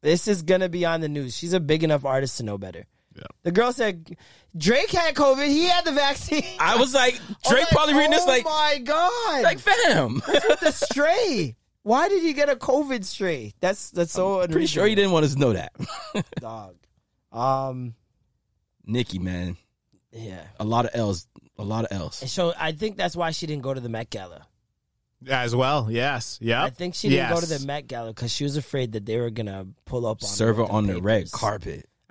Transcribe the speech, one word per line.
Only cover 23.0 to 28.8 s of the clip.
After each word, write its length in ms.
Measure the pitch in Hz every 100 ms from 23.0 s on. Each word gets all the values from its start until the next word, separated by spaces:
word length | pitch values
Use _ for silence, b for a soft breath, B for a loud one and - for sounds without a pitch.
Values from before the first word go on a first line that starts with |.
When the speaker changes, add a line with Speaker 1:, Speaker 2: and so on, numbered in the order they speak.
| 175 170
Speaker 1:
why 140 | 165
she 160 | 160 160
didn't 160 | 147
go 100 | 131
to 60 | 131
the 80 | 120
Met 220 | 113 120
Gala. 360 | 107 92 82 - _ _ _ _ _ _ _ 131
Speaker 2:
As 280 | 131 120 120
well, 320 | 131 147 110
yes. 480 | 117 135 127 - -
Yep. 160 | 113 117
Speaker 1:
I 80 | 175
think 240 | 123 180
she 140 | - -
didn't 220 | 139 127
go 100 | 170
to 60 | 170
Speaker 2:
Yes. 100 | 147
Speaker 1:
the 60 | 139
Met 200 | 147 127
Gala 240 | 120 113
'cause 180 | 107 120
she 120 | -
was 120 | 143 147
afraid 340 | - 139